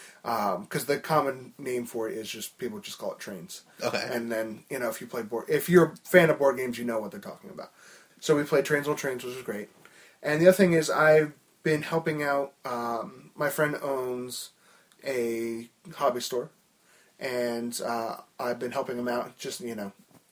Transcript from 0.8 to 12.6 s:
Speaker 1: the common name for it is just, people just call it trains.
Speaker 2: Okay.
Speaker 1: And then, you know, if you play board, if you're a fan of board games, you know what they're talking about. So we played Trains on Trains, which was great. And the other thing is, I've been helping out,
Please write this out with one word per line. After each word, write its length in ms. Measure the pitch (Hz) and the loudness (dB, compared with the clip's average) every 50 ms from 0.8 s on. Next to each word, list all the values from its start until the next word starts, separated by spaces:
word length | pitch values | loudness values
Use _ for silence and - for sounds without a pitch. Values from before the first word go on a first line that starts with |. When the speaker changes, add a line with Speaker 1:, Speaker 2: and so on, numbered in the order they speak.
| 110 | 0
Speaker 1:
the 140 | 127 143 139 | 0 -2 -2
common 540 | - - 160 151 139 139 127 127 127 127 - - | 0 2 2 2 2 2 -2 -6 -10 -16 -16 -12
name 280 | 139 131 127 123 120 | -8 -4 -4 -4 -4
for 240 | 120 - 117 110 110 | -6 -6 -6 -4 -4
it 80 | 107 110 | -6 -8
is 120 | 107 101 | -8 -8
just, 280 | - 110 104 - - _ | -10 -10 -10 -12 -10 _
people 220 | 127 117 107 104 | -8 -8 -8 -10
just 180 | - - - - | -12 -12 -12 -8
call 160 | 113 98 - | -8 -8 -8
it 60 | - | -8
trains. 420 | - 110 101 90 82 - - - - _ _ - | -12 -12 -12 -12 -12 -14 -16 -18 -18 _ _ -6
Speaker 2:
Okay. 240 | - 120 123 - 113 127 | -4 -2 -2 -2 -4 -2
Speaker 1:
And 180 | 127 120 117 117 | -4 -4 -4 -2
then, 360 | 113 110 113 113 107 110 - _ | -2 -4 -4 -4 -8 -12 -10 _
you 80 | 143 127 | -6 -4
know, 120 | 123 113 | -4 -4
if 100 | 107 - | -4 -6
you 80 | 127 120 | -10 -8
play 140 | - 123 | -8 -8
board, 240 | 110 104 120 113 - - | -6 -4 -6 -6 -2 0
if 220 | 156 143 - - | 0 0 2 6
you're 160 | 175 175 165 | 8 8 8
a 100 | 156 - - - | 8 2 -6 -6
fan 260 | - - 180 170 156 | 4 6 6 8 8
of 80 | 143 139 | 4 4
board 200 | 143 139 127 127 | 4 2 2 2
games, 200 | 131 127 120 117 | -2 -4 -4 -4
you 60 | 120 | -4
know 160 | 120 117 110 | -2 -2 -4
what 120 | 104 101 | -4 -6
they're 80 | 104 101 | -10 -12
talking 280 | - 104 76 - - - | -14 -14 -16 -14 -16 -16
about. 220 | - - - - _ _ - - - - - _ _ _ | -14 -14 -16 -16 _ _ -20 -20 -20 -20 -20 _ _ _
So 160 | - - 151 | 0 2 2
we 80 | 147 143 | 2 2
played 220 | 147 160 139 131 | 2 2 2 2
Trains 240 | - 151 143 139 147 | 2 0 0 0 -2
on 80 | 151 - | -4 -2
Trains, 260 | - 135 127 123 123 | -4 -4 -6 -6 -8
which 120 | 123 123 | -10 -10
was 80 | 131 123 | -10 -8
great. 260 | - 107 104 101 - _ - - - - - - - _ _ | -8 -8 -8 -8 -12 _ -20 -20 -20 -20 -20 -20 -20 _ _
And 200 | - 143 151 156 | -4 -2 2 8
the 60 | 165 180 | 8 8
other 100 | 180 - | 10 10
thing 160 | 196 175 170 | 8 6 6
is, 160 | 165 156 151 | 4 4 4
I've 420 | - 147 156 156 156 156 156 151 - - _ _ _ _ _ | 2 4 8 8 8 8 6 4 -2 -12 _ _ _ _ _
been 180 | 160 156 151 151 | 0 0 0 0
helping 400 | - 165 165 160 170 156 151 147 | -2 -2 -2 0 0 -2 -2 0
out, 300 | 143 143 139 139 139 - _ | 0 0 0 -2 -4 -8 _